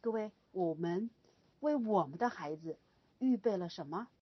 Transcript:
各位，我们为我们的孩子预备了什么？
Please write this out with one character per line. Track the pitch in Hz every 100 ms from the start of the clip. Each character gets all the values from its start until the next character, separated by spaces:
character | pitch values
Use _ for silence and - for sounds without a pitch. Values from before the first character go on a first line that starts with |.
各 | 233
位， | 220 214 _ _
我 | 185 170
们 | 156 170 180 233 _ _ _ _ _
为 | 294 294
我 | 220 202
们 | 147 160
的 | 240
孩 | - 147 156
子 | 165 156 _ _ _ _
预 | 262 240
备 | 233 196
了 | 175
什 | - 143
么？ | 165 233 _